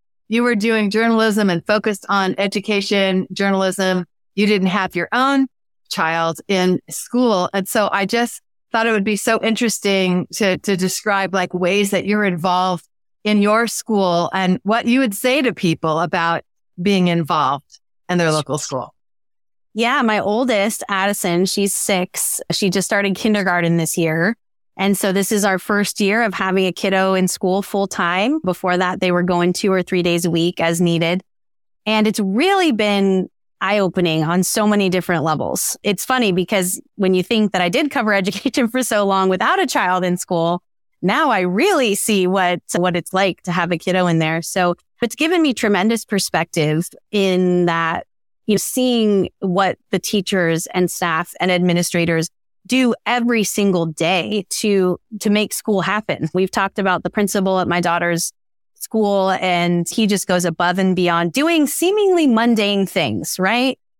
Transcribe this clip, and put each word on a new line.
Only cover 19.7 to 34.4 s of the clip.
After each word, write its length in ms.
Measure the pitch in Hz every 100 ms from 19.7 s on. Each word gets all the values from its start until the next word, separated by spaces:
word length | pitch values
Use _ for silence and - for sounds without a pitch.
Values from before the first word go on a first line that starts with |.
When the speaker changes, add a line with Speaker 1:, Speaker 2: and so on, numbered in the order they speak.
Speaker 2:
Yeah, 280 | 214 233 277
my 160 | 226 208
oldest, 640 | 196 214 254 214 208 - -
Addison, 580 | 196 196 202 185 170 185
she's 280 | - 196
six. 640 | - - 185 180 - - - -
She 160 | - 196
just 180 | 196 185
started 280 | 208 202
kindergarten 600 | 185 220 208 190 175 170 170
this 200 | 160 -
year. 400 | 165 160 180 233 _ _ _ -
And 200 | 196 196
so 160 | 202
this 200 | 190 190
is 120 | 208
our 140 | 202 185
first 420 | - 208 202 -
year 220 | 196 214
of 120 | 226
having 320 | 185 190 190 185
a 60 |
kiddo 420 | - 202 190 190
in 120 | 190 185
school 360 | - 185 190
full 240 | 196 202 196
time. 520 | - 175 180 220 311
Before 320 | 185 175 185 180
that, 240 | 180 185
they 120 | 185
were 100 | 175
going 300 | 180 175 175
two 200 | 175 202
or 100 | 190
three 200 | 180 185
days 220 | 175 170
a 60 | 175
week 300 | 165 170 -
as 200 | 165 170
needed. 420 | 175 165 165 180 - _ _ _ _ _
And 220 | 214 220 220
it's 140 | 220
really 520 | 190 208 359 392 339
been 560 | 220 208 202 196 190 - _ _ -
eye-opening 640 | 190 208 190 190 175 160
on 180 | 156 180